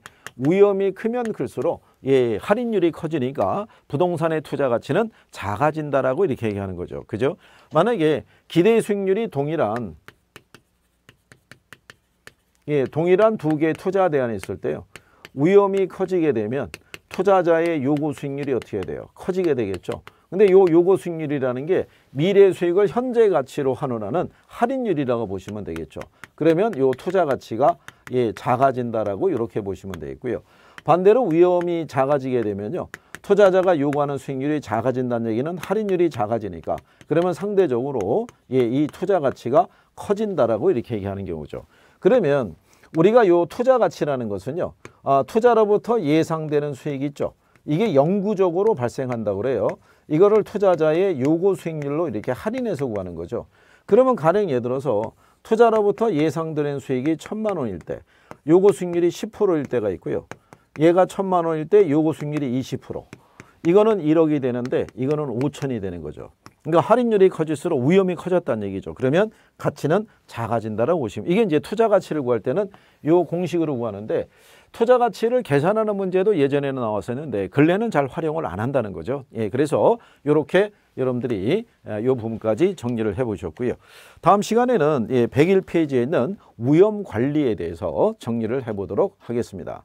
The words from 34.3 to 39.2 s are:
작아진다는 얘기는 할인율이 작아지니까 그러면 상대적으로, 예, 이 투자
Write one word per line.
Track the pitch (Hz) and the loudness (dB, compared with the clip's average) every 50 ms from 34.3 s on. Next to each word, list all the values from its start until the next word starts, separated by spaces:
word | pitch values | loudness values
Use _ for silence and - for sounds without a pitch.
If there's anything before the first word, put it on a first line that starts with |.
| 139 131 135 147 151 147 120 | -8 -6 -4 -4 -4 -4 -4
작아진다는 | - 107 113 107 131 123 127 127 123 120 117 117 113 | -4 -4 -2 -2 -2 -2 -2 -2 -2 -2 -4 -2 -2
얘기는 | 110 117 135 160 180 165 | -2 -2 -4 -4 -6 -8
할인율이 | - - 196 220 220 202 185 175 175 165 | -6 -4 -4 -2 -2 0 0 2 0 0
작아지니까 | - - 104 104 117 113 107 95 87 82 - - 82 76 - _ _ _ - - | 0 -2 -4 -2 -2 -4 -4 -6 -10 -10 -8 -6 -6 -6 -8 _ _ _ -6 -2
그러면 | 151 160 175 185 170 | 0 0 0 0 -2
상대적으로, | - 185 208 208 190 185 147 123 117 127 143 139 117 95 98 135 208 240 240 - _ _ - 120 | -4 -6 -2 0 2 2 2 2 -2 -2 -2 -4 -4 -2 -2 -2 -2 -4 -6 -12 _ _ -2 0
예, | 131 | 0
이 | 123 110 127 139 151 | 0 2 0 0 -2
투자 | - - - 190 180 196 175 | -2 -4 -6 -2 0 0 0